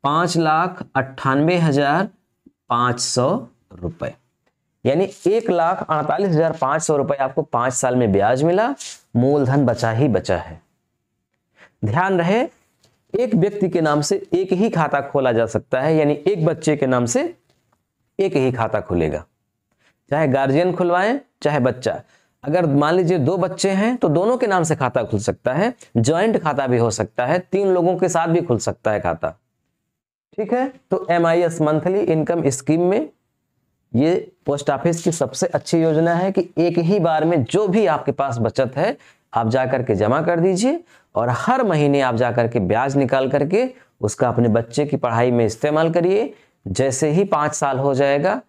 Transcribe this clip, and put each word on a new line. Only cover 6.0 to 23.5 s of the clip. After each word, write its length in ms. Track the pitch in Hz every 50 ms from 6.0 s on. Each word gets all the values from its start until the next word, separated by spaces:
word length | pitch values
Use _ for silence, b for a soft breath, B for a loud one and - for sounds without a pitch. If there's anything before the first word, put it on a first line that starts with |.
| 147 151 147 170 202 196
हजार 220 | 165 151 165 160
पाँच 300 | 151 - 135 131 147 160
सौ 140 | 160 - 151
रुपए 200 | 143 135 - 143
आपको 260 | 139 135 131 131 165 143
पाँच 280 | _ - 117 120 135
साल 240 | 131 - - 127 123
में 160 | 127 120 104
ब्याज 300 | 95 98 98 107 127 131
मिला, 320 | 147 165 175 196 220 254 277 B B B B B B _ -
मूलधन 480 | 120 123 135 147 147 135 123 135 147 139
बचा 240 | 120 113 - 117 113
ही 180 | 113 113 147 139
बचा 280 | 104 92 - - 92 87
है। 220 | - - 82 - _ _ _ _ _ _ _ _ _ _ _ _ _ _ _ _ _ _ b b b b b _
ध्यान 360 | - 104 110 160 185 196 196 175
रहे, 220 | 170 175 202 233 277 - _ _ _ _ _ _ _ _ _ _ _ _ -
एक 200 | 208 247 233 208
व्यक्ति 340 | 175 175 202 202 208 196 175
के 120 | - 175
नाम 200 | 160 151 147 151
से 140 | 147 - 196 190 - _
एक 200 | - 175 190 190
ही 180 | 202 180 220 226
खाता 300 | - 160 156 143 - 139
खोला 300 | 139 - - 143 131 127
जा 140 | 117 113 113 110
सकता 320 | - 107 - _ - 127
है, 140 | 135 156 160
यानी 220 | 156 151 143 151 - -
एक 180 | 190 208 170 156
बच्चे 300 | 170 156 160 - 156 151
के 100 | 143 143
नाम 200 | 131 127 123 120
से 160 | 120 - 254 320 349 349 _ _ _ _ _ _ _ _ _ _ _ _ _ _ _ _ -
एक 180 | 190 190 -
ही 160 | 143 131 131
खाता 280 | 127 127 113 107 - 104
खुलेगा, 440 | 95 - 92 87 80 78 73 76 - _ _ _ _ _ _ _ _ _ _ _ _ _ _ _ _ _
चाहे 180 | 139 151 160 139
गार्जियन 440 | 127 139 135 135 135 156 175 185
खुलवाएं 480 | 170 175 180 170 175 180 190 220 262 277 - _ _ _
चाहे 160 | - 151 147 143
बच्चा। 400 | 123 127 120 127 - 110 87 - b b b b b b b b -
अगर 220 | 139 156 180 175 156
मान 260 | 135 143 147 151 170
लीजिए 240 | 190 185 160 185 175
दो 180 | 127 143 185 185
बच्चे 320 | 180 180